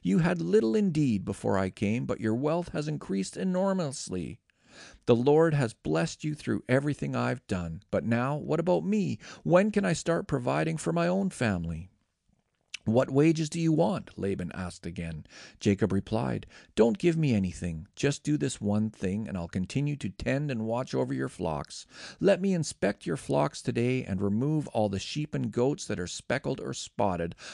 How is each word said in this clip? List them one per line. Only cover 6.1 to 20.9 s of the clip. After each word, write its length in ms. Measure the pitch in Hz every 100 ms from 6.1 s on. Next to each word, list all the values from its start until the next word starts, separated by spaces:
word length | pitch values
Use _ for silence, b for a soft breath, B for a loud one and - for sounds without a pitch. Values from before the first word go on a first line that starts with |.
| -
you 100 | 151
through 300 | 151 - 107 -
everything 460 | 131 147 139 143
I've 320 | 127 120 127 -
done. 380 | 92 85 80 -
But 120 | 98
now, 320 | 104 117 127 147
what 220 | - 156
about 260 | 165 175
me? 360 | 170 214 170 117 B B
When 260 | 151 175 214
can 140 | 208
I 80 | 190
start 340 | 165 - 170 196
providing 520 | 139 123 147 156 160
for 140 | -
my 140 | 170 170
own 240 | 190 196
family?" 600 | - 117 90 82 80 92 _ _ _ _ _ _ _ _ -
"What 260 | - 113 135
wages 380 | 135 156 160 151
do 120 | 170
you 100 | 160
want?" 480 | 156 185 180 - -
Laban 320 | 98 95 87 -
asked 300 | 90 - 92
again. 380 | 87 85 78 - B B B
Jacob 320 | 104 98 104
replied, 560 | 95 - 110 131 110 - B B
"Don't 240 | - 233 208
give 180 | 175 165
me 160 | 147
anything. 540 | 107 92 - 90 80 -
Just 300 | - 139 143
do 120 | - 147
this 240 | 139 -
one 300 | 104 104 110
thing, 380 | - 95 101 107
and 80 | 90
I'll 80 | 85
continue 480 | 101 92 135 143
to 140 | 143 -
tend 420 | - 123 135 147
and 160 | 120 110
watch 260 | 117 131